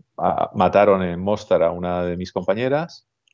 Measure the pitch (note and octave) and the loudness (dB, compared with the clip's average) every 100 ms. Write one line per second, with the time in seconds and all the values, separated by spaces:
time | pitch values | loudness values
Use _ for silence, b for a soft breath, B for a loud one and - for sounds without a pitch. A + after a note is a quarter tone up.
0 | _ - F2+ - - - F2+ G2 G#2 F#2+ | _ -4 -2 -2 -2 2 2 4 4 4
1 | F#2 E2+ F#2+ G#2 - F2 E2 F2 F2 F2 | 0 -4 -2 -4 0 2 2 -2 -4 -2
2 | F2 F2 F2+ - F2+ G2+ B2+ C#3+ E3+ - | -4 -4 -6 -6 -4 -2 0 -2 -4 -12
3 | _ _ _ | _ _ _